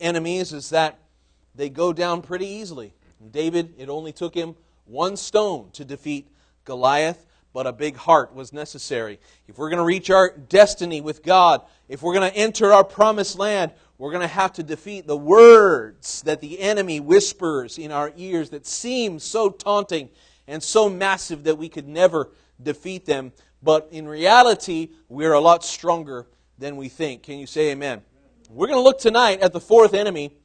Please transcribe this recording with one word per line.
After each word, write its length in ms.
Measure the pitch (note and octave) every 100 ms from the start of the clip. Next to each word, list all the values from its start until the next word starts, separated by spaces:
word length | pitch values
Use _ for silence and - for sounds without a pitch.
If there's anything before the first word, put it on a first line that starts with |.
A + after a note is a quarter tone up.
enemies 500 | E3+ E3+ E3 F#3 F3+
is 200 | D3 -
that 260 | D#3+ D#3 - _ _ _ _ _
they 160 | B2 C#3+
go 240 | C3 F3
down 300 | E3 F3 E3+
pretty 240 | E3+ F3+ G3
easily. 480 | G#3 G3+ C#3+ G#2 _ _ _ A2
David, 440 | C#3 E3 E3+ E3 B2+
it 120 | C3
only 220 | D3 D#3+
took 220 | D3 E3+
him 220 | E3+ E3 D#3+ _ _ _
one 300 | B2+ F3+ G3
stone 520 | - G#3 G#3 D3+ F#2
to 120 | - C3+
defeat 460 | C#3 D3+ C#3+ C#3 _ _ _
Goliath, 640 | - B2+ B2+ D3 D#3 E3+ _ _ _
but 140 | B2+ C3
a 40 |
big 240 | A#2+ D3+ B2+
heart 380 | E3+ D#3+ A#2+
was 180 | C3 B2+
necessary. 680 | D3 D3+ D3 - B2+ A2 G2+ _ _ _
If 120 | G#2+
we're 100 | D#3
gonna 160 | F3 E3+
reach 240 | F#3 F#3
our 220 | F#3+ F#3
destiny 680 | D3 B2+ F#3+ G3+ - F3 D#3
with 220 | D3+ D3+
God, 400 | E3+ F#3 F3 D3 - _ -
if 140 | C3+
we're 140 | E3 F#3
gonna 160 | F#3
enter 400 | G#3 A3 G#3+ G3
our 100 | G3+
promised 540 | G3 - G#3+ G#3+ G3 F3+
land, 340 | G#3 G3+ D#3+ - _ -
we're 120 | C#3
gonna 160 | F3 E3+
have 260 | F3 F#3+
to 100 | -
defeat 420 | D#3 D3+ G#3 G3+ D3+
the 100 | D3
words 1080 | D3 G#3 A#3 A3+ G3 C#3+ A2 - - -
that 180 | - D3+
the 180 | D3 F3+
enemy 400 | G3 G#3+ F#3 D3+
whispers 800 | D3 G3 - - E3+ C#3+ A#2+ -
in 140 | D3+
our 200 | D3 D3 E3
ears 320 | F#3 E3+ D3
that 160 | D3 -
seem 540 | - A#3+ B3+ A3 D#3+
so 320 | - A3 G#3
taunting 580 | - G#3 G#3 G3+ E3 C3 _ _ _ -
and 140 | D#3
so 280 | - A3 G#3+
massive 540 | F#3 G3 F#3+ - D3+ D3+
that 120 | D#3
we 120 | E3
could 180 | D#3 C#3
never 420 | D#3 F3+ E3 B2+ _ _ _
defeat 440 | C3+ D3 F#3 F#3 D#3
them. 260 | C#3 B2+ - _ _
But 240 | D3 D#3 D#3
in 160 | D#3+ D3+
reality, 840 | D3+ F3 A#3+ B3 G#3 - D#3+ D#3+ _ _
we're 240 | C3 D#3+
a 60 | D3
lot 240 | E3 E3+
stronger 640 | - - E3+ E3+ D3 B2 A#2 _ _ -
than 200 | C#3 C#3+
we 120 | C3+
think. 340 | - D#3 A#2+
Can 160 | - C#3+
you 80 | C3+
say 240 | D3+ D3+
amen? 300 | C#3 C#3+ A2 _ _ _ _ _
We're 180 | A2+ A3
gonna 140 | C4+
look 180 | B3+ C4+
tonight 420 | A3+ A3+ A#3 F#3+
at 120 | G3
the 80 | E3
fourth 320 | - A3+ G#3+
enemy 420 | F#3+ G#3 D#3+ C#3+ _